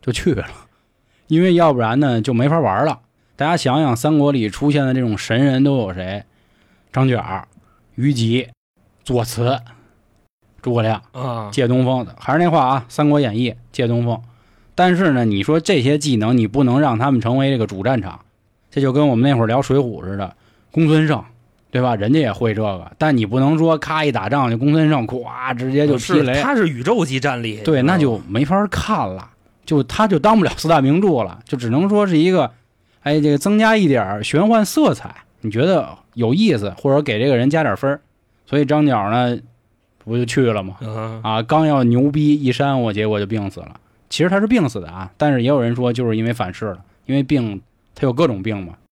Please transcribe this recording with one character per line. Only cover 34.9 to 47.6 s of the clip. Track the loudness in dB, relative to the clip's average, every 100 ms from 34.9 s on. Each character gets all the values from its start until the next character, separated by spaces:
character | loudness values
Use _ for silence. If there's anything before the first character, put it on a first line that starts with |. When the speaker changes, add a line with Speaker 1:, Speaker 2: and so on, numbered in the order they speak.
Speaker 1:
彩， | 0 -8 -20 _ _
你 | -6
觉 | -2 0
得 | 0 -2 -12 _ -4
有 | 0
意 | 2 2 0
思， | -2 -4
或 | 0
者 | 0
给 | 0 -2
这 | 0
个 | 2
人 | 2
加 | 2
点 | -2 -2
分 | -2
儿。 | -4 _ _ _ _ _
所 | -2
以 | 0
张 | 2 2
角 | 2 0
呢， | 0 0 -4 -10 _ _ _ _ _
不 | -6 -4
就 | -2
去 | 0
了 | 0 0
吗？ | -6 -12
Speaker 2:
嗯。 | -12 -10 -10 -8
Speaker 1:
啊， | -4 -4
刚 | 0 2 2
要 | 2 2
牛 | 2 2
逼 | 2 2
一 | 2 0
扇， | 0 0 0
我 | -2
结 | -2 -2
果 | -2
就 | -2
病 | -4 -6
死 | -10
了。 | -20 -20 _ _ _
其 | -2
实 | 0
他 | 2
是 | 2
病 | 2 0
死 | -4
的 | -12
啊， | -14 -16 _
但 | 0
是 | 2
也 | 2
有 | 2
人 | 0 0
说 | -2
就 | -2 -2
是 | -2
因 |
为 | -2
反 | -4 -6
噬 | -8 -10
了， | -10 -16 _ -4
因 | -2
为 |
病， | 0 0 -2 -6